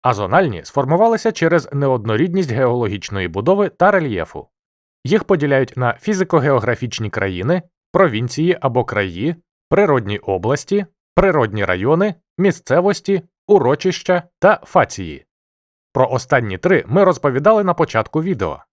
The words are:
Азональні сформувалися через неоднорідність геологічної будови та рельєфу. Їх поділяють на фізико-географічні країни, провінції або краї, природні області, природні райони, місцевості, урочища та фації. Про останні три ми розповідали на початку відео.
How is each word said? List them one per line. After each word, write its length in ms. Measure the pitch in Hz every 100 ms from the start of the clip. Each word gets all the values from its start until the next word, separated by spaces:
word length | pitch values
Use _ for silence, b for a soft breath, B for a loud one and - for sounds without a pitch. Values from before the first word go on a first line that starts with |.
Азональні 640 | 127 104 98 160 175 87 -
сформувалися 640 | 143 131 170 226 226 226
через 380 | - 165 165 -
неоднорідність 760 | 139 139 127 107 110 175 185 156
геологічної 760 | 113 127 123 110 101 - 101 92
будови 420 | 87 123 202 196
та 220 | _ 185
рельєфу. 560 | 196 151 95 80 - - _ _ _ _ _
Їх 200 | 120 208
поділяють 540 | - 185 143 135 131 -
на 200 | 123 -
фізико-географічні 1080 | - 190 185 160 139 131 113 117 120 - 107
країни, 520 | - 98 90 110 180 175 _ _
провінції 680 | - 180 110 120 - 170 180
або 240 | 131 120 117
краї, 500 | 104 95 85 139 170 _ _ _
природні 480 | 175 202 135 101 101
області, 680 | - 95 104 143 - 202 202 _ _ -
природні 500 | 190 156 113 104 98
райони, 500 | 92 107 160 208 - _ -
місцевості, 840 | 190 - - 143 190 202 - 190 - _ -
урочища 760 | 202 123 147 185 175 - 180 175 _
та 220 | 190 208
фації. 600 | - 180 120 - 85 69 _ _ _ _ _ _ _
Про 160 | - 127
останні 480 | 127 - 135 110 92
три 260 | 180 175 -
ми 160 | 165
розповідали 600 | 190 147 143 127 151 220
на 100 | 190
початку 500 | 170 160 113 107 156
відео. 400 | 170 139 87 69 _